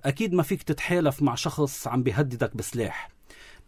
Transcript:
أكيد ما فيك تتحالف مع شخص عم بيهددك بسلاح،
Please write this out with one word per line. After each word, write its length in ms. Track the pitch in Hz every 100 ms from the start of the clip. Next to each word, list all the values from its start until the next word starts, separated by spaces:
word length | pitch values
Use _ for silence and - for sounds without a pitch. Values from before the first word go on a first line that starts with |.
| 139
أكيد 280 | 139 220
ما 100 | 180
فيك 200 | - 196
تتحالف 580 | - 143 - 175 151 -
مع 140 | 143 120
شخص 520 | - - 143 - -
عم 160 | 127
بيهددك 520 | 123 98 139 120 120 -
بسلاح، 520 | - 117 101 - - - - - - -